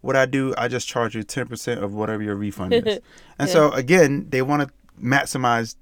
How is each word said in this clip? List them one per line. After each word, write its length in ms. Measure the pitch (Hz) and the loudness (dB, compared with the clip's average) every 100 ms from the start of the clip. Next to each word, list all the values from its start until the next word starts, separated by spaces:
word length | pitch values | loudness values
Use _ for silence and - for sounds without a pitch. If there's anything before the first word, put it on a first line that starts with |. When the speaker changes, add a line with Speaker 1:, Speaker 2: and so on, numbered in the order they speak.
Speaker 1:
What 140 | 127 135 | 2 2
I 100 | 131 | 2
do, 260 | 135 131 - | 2 -2 -2
I 120 | 120 | -2
just 200 | 123 - | -4 -4
charge 280 | - 117 113 | -2 -2 -4
you 80 | |
ten 240 | 104 - 117 | -8 -6 -6
percent 360 | 117 - 120 | -8 -6 -4
of 100 | 101 104 | -4 -4
whatever 260 | 107 110 | -4 -4
your 140 | 104 101 | -4 -4
refund 380 | 104 98 92 | -6 -6 0
is." 100 | 233 | 0
Speaker 2:
<laughs> 560 | 160 - - - - - | 0 -6 -8 -20 -20 -6
Speaker 1:
And 80 | 190 | 2
Speaker 2:
Yeah. 60 | |
Speaker 1:
so 180 | 175 151 | 4 4
again, 560 | 131 127 180 151 143 - | 2 2 6 6 2 -4
they 140 | 131 | -2
wanna 240 | 131 147 143 _ _ - | 0 0 -2 _ _ -8
maximize 760 | 117 135 139 139 127 117 110 - | 0 0 0 -2 2 2 -2 -10